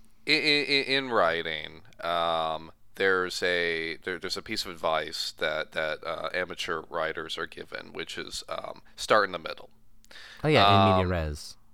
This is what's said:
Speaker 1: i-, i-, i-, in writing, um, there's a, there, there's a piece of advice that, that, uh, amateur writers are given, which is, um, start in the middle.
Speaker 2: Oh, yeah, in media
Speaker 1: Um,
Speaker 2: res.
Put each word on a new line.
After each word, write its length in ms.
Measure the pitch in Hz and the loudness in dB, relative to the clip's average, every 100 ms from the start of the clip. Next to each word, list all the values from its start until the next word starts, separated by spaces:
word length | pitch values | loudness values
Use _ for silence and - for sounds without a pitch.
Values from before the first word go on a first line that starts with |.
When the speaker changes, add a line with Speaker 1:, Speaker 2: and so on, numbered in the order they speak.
| - - - | -20 -10 0
Speaker 1:
i-, 60 | |
i-, 340 | 151 151 147 139 | 2 4 2 4
i-, 160 | 139 131 135 | 0 2 0
in 140 | 131 | 2
writing, 720 | 113 85 85 82 78 78 80 - - | 4 4 4 -2 -6 -8 -14 -20 -8
um, 680 | 82 85 85 82 80 80 80 - - - | -2 0 2 0 0 -4 -8 -18 -16 0
there's 460 | 98 92 90 - | 2 2 0 -2
a, 540 | 92 87 85 82 82 78 | 0 2 0 0 -4 -6
there, 140 | - 87 | -6 -6
there's 180 | 90 98 | -6 -8
a 60 | |
piece 220 | - 107 | -6 -6
of 60 | 98 | -6
advice 600 | 85 85 78 78 82 - - | -4 0 0 -2 -6 -8 -4
that, 340 | 78 78 76 | -4 -2 -4
that, 320 | 80 78 76 | -4 -4 -4
uh, 240 | - 80 82 | -6 -6 -6
amateur 480 | 87 87 85 - 80 76 | -4 -6 -6 -6 -6 -4
writers 480 | 82 80 82 78 82 | -4 -4 -4 -8 -8
are 80 | 80 | -8
given, 460 | - 82 - 85 | -10 -12 -12 -12
which 260 | 87 85 - | -12 -10 -10
is, 240 | - - - | -10 -10 -8
um, 340 | - - - - - | -10 -10 -14 -18 -10
start 300 | - 113 98 | 2 4 4
in 60 | |
the 60 | 87 | -2
middle. 320 | 80 - - - - - - - - - | -8 -12 -14 -20 -20 -20 -20 -20 -20 -4
Speaker 2:
Oh, 60 | 151 | 2
yeah, 180 | 143 101 | 6 8
in 220 | 101 95 92 | 8 8 6
media 60 | 92 90 | 4 0
Speaker 1:
Um, 80 | 78 | -2
Speaker 2:
res. 280 | 73 - - - | -6 -12 -18 -20